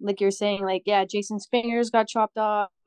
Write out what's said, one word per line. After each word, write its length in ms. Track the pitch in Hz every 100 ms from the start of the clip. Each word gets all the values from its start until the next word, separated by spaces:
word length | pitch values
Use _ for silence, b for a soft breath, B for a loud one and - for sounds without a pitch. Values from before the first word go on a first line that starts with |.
like 200 | 202 196
you're 100 | 196
saying, 320 | 196 208 196
like, 180 | 190 190 202
yeah, 180 | 202
Jason's 420 | 190 208 202 208 -
fingers 400 | 247 233 233 233
got 180 | 233 220
chopped 300 | 233 220 226
off. 320 | 214 208 196 _